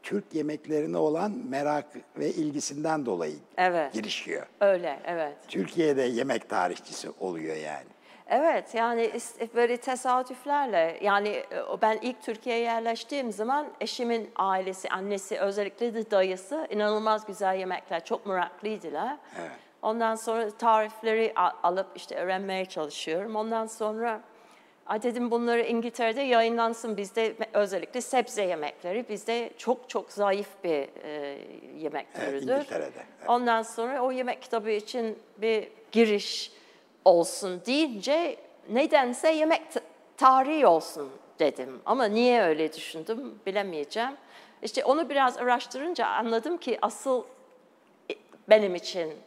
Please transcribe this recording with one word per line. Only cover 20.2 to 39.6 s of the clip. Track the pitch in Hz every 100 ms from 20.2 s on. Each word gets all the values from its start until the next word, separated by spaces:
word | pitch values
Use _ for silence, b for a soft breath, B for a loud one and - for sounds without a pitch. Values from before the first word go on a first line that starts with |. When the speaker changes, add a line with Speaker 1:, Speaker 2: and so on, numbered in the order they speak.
| 226 226 220
Speaker 2:
tarifleri | 214 233 220 214 214 233 220 226 -
a-, | 180 - -
alıp | 185 190 -
işte | - -
öğrenmeye | 180 185 196 190 185
çalışıyorum. | - 151 147 - 160 208 214
Ondan | 220 226 220
sonra, | - 214 214 233 214 - B B B B B -
"Ay," | 214
dedim, | 240 233 240
"bunları | 233 240 233
İngiltere'de | 226 233 233 - 226 226
yayınlansın. | 277 240 226 233 226 226 233 202
Bizde | 196 226 220
me-, | - 220
özellikle | 202 202 185 - 254
sebze | 240 254 240 202
yemekleri | 190 170 147 - 175 202 240
bizde | 208 - 233 233 -
çok | - 233 -
çok | 226 170
zayıf | - 202 196 202 -
bir, | 175 151 135 -
e, | - 151 143 139 - - - 143
yemek | 156 143 - -
Speaker 1:
Evet, | 135
Speaker 2:
türüdür." | 139 131
Speaker 1:
İngiltere'de, | 262 285 175 143 - - -
evet. | -
Speaker 2:
Ondan | 240 247 226
sonra | 220 - 233 269
o | 254
yemek | 254 247 -
kitabı | - 226 214
için | 208 - 254 226 208 - -
bir | 220 220 - - -
giriş | 214 226 208 - - - B B B B _ -
olsun | 175 165 - 196 180 175
deyince | 269 311 214 190 302 339 240 - - 170
nedense | 220 302 302 254 247 320
yemek | 320 311 330